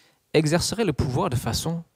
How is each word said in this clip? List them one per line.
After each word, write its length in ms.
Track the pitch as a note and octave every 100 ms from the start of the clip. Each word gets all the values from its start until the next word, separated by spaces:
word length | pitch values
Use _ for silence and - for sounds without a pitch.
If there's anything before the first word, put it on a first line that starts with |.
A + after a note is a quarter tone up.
| _ _ _
exercerait 520 | D3+ D3+ E3+ - G#3 G#3
le 80 |
pouvoir 360 | C3 D3 C3 F#3+
de 60 | A#2+
façon 480 | - - D#3+ E3+ -